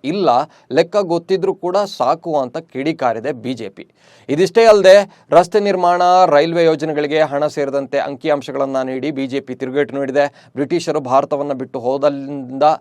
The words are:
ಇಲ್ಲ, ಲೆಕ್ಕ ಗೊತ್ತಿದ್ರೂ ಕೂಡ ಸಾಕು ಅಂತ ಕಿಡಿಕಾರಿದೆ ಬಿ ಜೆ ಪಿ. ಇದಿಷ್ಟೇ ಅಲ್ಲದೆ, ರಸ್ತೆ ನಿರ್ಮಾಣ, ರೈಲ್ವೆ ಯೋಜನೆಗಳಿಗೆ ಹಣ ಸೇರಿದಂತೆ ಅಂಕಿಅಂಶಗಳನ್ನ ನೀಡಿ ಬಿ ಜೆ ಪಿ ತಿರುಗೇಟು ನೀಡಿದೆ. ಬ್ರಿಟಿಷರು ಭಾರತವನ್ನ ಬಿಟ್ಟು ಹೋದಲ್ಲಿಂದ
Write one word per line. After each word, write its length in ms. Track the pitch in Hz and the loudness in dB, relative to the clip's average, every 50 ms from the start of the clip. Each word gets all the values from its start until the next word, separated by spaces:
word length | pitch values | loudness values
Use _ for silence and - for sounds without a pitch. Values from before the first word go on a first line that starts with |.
| - 135 | -6 -6
ಇಲ್ಲ, 180 | 170 208 185 143 120 127 151 _ _ _ _ _ 127 151 | -4 -2 0 2 2 0 0 _ _ _ _ _ 0 0
ಲೆಕ್ಕ 180 | 165 170 208 208 202 165 170 | 0 0 0 -2 -2 0 -4
ಗೊತ್ತಿದ್ರೂ 400 | 170 170 - 190 185 175 196 185 - - | -4 -2 -2 -2 -2 -2 -4 -4 -4 -6
ಕೂಡ 100 | 180 180 202 208 196 - - | -2 -2 -2 -2 -4 -4 -4
ಸಾಕು 360 | 131 127 151 165 - 175 151 147 | -2 -2 -2 -2 -4 -4 -4 -4
ಅಂತ 140 | 131 123 - 160 165 _ | -4 -4 -8 -12 -12 _
ಕಿಡಿಕಾರಿದೆ 600 | _ 131 135 156 160 160 139 120 110 113 107 143 147 120 110 | _ -6 -4 -4 -4 -2 -2 -2 -2 -2 -6 -8 -8 -8 -8
ಬಿ 100 | 127 131 110 | -10 -10 -8
ಜೆ 100 | 110 98 _ | -10 -14 _
ಪಿ. 100 | - 78 _ _ _ _ _ _ _ _ - | -18 -20 _ _ _ _ _ _ _ _ -6
ಇದಿಷ್ಟೇ 360 | 139 151 190 185 - 233 226 226 | 0 0 0 2 4 4 6 6
ಅಲ್ಲದೆ, 240 | 214 202 185 190 190 202 196 196 _ _ _ _ 143 165 | 6 8 8 8 8 8 6 0 _ _ _ _ 4 4
ರಸ್ತೆ 220 | 180 175 - 214 202 202 | 4 4 0 0 0 0
ನಿರ್ಮಾಣ, 340 | 190 180 180 175 175 175 180 180 180 185 185 160 147 | 0 2 2 0 2 2 4 4 6 6 6 6 6
ರೈಲ್ವೆ 300 | 143 - 165 165 170 170 160 | 4 4 4 2 2 2 2
ಯೋಜನೆಗಳಿಗೆ 500 | 156 147 156 156 151 147 151 143 151 156 156 131 143 | 2 0 -2 -4 -2 -4 -2 0 0 0 0 0 0
ಹಣ 100 | 143 151 151 - 156 | -2 -2 -2 -2 -4
ಸೇರಿದಂತೆ 420 | 143 139 135 139 135 131 - 139 - 143 | -4 -2 -4 -4 -4 -2 -4 -4 -4 -4
ಅಂಕಿಅಂಶಗಳನ್ನ 720 | 143 135 - 160 147 143 131 - 131 139 139 135 135 135 131 131 | -8 -6 -2 -2 -2 -2 -4 -8 -4 -4 -4 -2 -2 -4 -4 -4
ನೀಡಿ 180 | 131 131 127 151 147 135 | -6 -6 -6 -6 -6 -6
ಬಿ 80 | 135 131 127 | -6 -4 -6
ಜೆ 60 | 139 135 | -8 -8
ಪಿ 100 | - 127 123 | -8 -10 -10
ತಿರುಗೇಟು 320 | 135 131 127 147 143 - 135 139 | -8 -4 -2 -2 -2 -2 -4 -6
ನೀಡಿದೆ. 260 | 139 131 127 143 143 143 _ - _ - _ | -6 -2 0 0 0 0 _ -14 _ -14 _
ಬ್ರಿಟಿಷರು 440 | 127 - 131 170 170 170 170 151 156 135 123 | -8 -4 -4 -4 -4 -4 -2 -4 -4 -2 2
ಭಾರತವನ್ನ 420 | 127 135 143 139 156 139 143 143 139 127 | 0 0 2 0 -4 -4 -4 -6 -6 -8
ಬಿಟ್ಟು 180 | 131 127 - 131 113 | -8 -10 -10 -6 -4
ಹೋದಲ್ಲಿಂದ 800 | 123 135 143 143 147 143 139 135 139 143 139 131 123 131 135 147 156 156 - | -4 -2 0 0 -2 -2 -2 -10 -10 -10 -12 -12 -12 -4 0 2 2 2 0